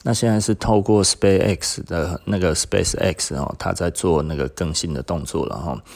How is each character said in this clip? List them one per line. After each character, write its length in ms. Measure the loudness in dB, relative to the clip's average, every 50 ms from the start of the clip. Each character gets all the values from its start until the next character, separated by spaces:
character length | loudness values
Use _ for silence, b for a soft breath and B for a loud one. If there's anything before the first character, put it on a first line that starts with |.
| B
那 100 | -2 0
现 180 | 0 2 2
在 80 | 2 2
是 160 | 2 0 -2
透 220 | 0 2 2 4 4 4
过 200 | 4 4 4 4
SpaceX 800 | 2 2 2 4 4 6 6 4 2 0 0 -2 -6 -6 -6 -6
的 340 | -4 -2 -2 -2 -2 -4 -6 -4
那 120 | -2 -2 0
个 160 | 2 2 2
SpaceX 800 | 0 -2 0 0 0 0 0 0 0 0 0 0 -2 -4 -6 -4
哦， 180 | -4 -4 -4 -4 -4
它 140 | -4 -4 -4
在 160 | -2 -2 -4
做 340 | -2 0 0 2 2 2 2
那 120 | 0 -2
个 120 | -2 -4 -4
更 260 | -4 -4 -4 -4 -2
新 180 | -2 -4 -4 -4
的 100 | -4 -4
动 220 | -4 -6 -6 -6
作 220 | -6 -4 -4 -4
了 100 | -4 -4
吼。 240 | -6 -6 -6 -6 -8 -10 B B